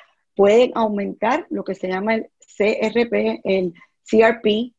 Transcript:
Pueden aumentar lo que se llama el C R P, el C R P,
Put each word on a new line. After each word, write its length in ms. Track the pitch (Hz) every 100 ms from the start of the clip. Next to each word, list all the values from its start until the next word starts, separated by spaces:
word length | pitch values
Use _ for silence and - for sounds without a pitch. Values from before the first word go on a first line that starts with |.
| _ _ _
Pueden 380 | - 202 226 254
aumentar 720 | 233 220 202 196 - 220 302 -
lo 120 | 202
que 120 | 196
se 140 | 185 185
llama 260 | 185 214
el 160 | 226 - _
C 380 | _ - 208 -
R 260 | 220 226 233
P, 340 | 214 220 226
el 300 | 190 190 180 - _ _
C 180 | - 220
R 200 | 226 226
P, 300 | 214 214 247